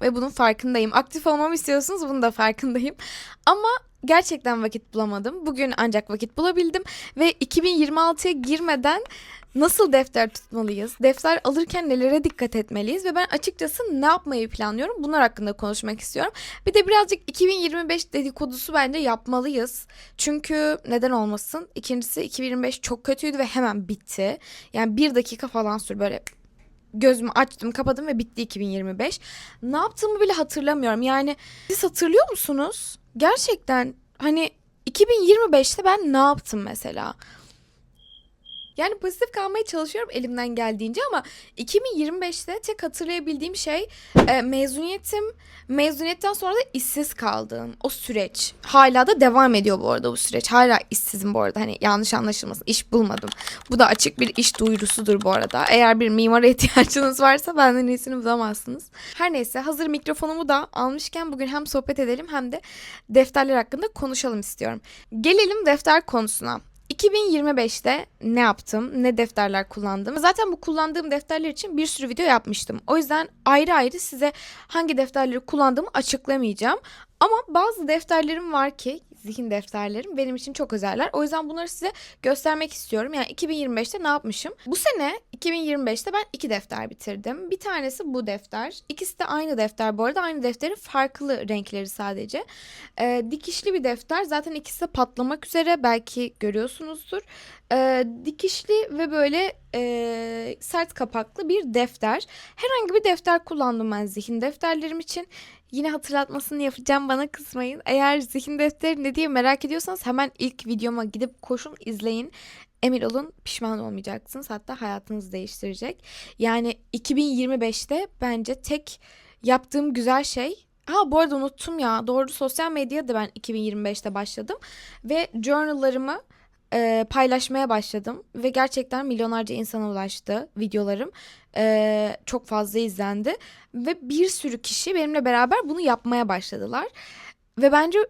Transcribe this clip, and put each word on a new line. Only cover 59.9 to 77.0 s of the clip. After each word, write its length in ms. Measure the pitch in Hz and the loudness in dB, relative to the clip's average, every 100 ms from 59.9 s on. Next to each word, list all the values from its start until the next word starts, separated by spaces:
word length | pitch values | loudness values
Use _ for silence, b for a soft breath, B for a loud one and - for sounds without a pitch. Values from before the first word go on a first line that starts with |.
| 294 302 302 311 320 294 | -2 -4 -4 -4 -2 0
da 200 | 285 - | 0 0
almışken 600 | - 254 294 - 330 330 | -2 -2 -2 -6 -8 -6
bugün 140 | 269 262 | -4 -4
hem 200 | 294 294 | -4 -2
sohbet 320 | 277 269 269 | -2 -2 -2
edelim 280 | 247 247 330 | 0 -2 -4
hem 220 | 285 247 | -6 -6
de 80 | 311 B B B B - | -8 B B B B 4
defterler 480 | 240 262 285 269 254 | 4 6 2 4 2
hakkında 320 | 226 277 427 | 0 -4 -6
konuşalım 520 | - 269 262 254 214 | -4 -4 -2 -4 -4
istiyorum. 400 | 202 - 110 117 B B B 220 | -8 -6 -6 -8 B B B 0
Gelelim 460 | 285 392 392 427 330 | 4 6 4 4 4
defter 400 | 285 320 311 - | 4 6 4 4
konusuna. 540 | 233 214 - - - - _ - | -2 -2 -4 -6 -8 -10 _ -16
İki 200 | - 403 | 2 4
bin 180 | 415 415 | 4 2
yirmi 260 | 311 294 262 | 2 2 2
beşte 500 | 226 - - 285 - _ | 0 0 0 0 -4 _
ne 180 | 220 240 | 0 4
yaptım, 600 | 233 196 - 214 247 254 | 4 2 -4 -4 -2 2
ne 140 | 254 233 | 2 2
defterler 520 | 233 - 202 196 196 | 0 0 0 0 -4
kullandım? 500 | 208 202 196 202 302 | -6 -4 -4 -4 4
Zaten 340 | 349 381 415 | 4 4 0
bu 80 | 339 | -2
kullandığım 500 | - 311 311 320 320 | -2 -2 -2 -2 -2
defterler 400 | 285 - 320 320 | -4 -2 -4 -4
için 260 | - 403 302 | -6 -4 -2
bir 100 | 311 | -2
sürü 220 | - 262 | -4 -6
video 180 | 240 339 | 0 4
yapmıştım. 540 | 240 - 208 - - - | 4 2 -8 -8 -8 0
O 100 | 320 | 0
yüzden 320 | 277 302 320 _ | 2 -2 -2 _
ayrı 300 | 254 285 320 | 4 4 6
ayrı 260 | 320 247 349 | 2 2 -2
size 320 | - 262 294 B B B B | -10 -2 -2 B B B B
hangi 280 | 330 330 262 | -2 0 0
defterleri 440 | 262 277 262 247 | 0 0 0 -2
kullandığımı 480 | - 294 269 254 370 | -4 2 4 2 -2
açıklamayacağım. 840 | 269 - 269 - 269 226 202 226 392 B B | -2 -2 -4 0 0 0 0 -2 -2 B B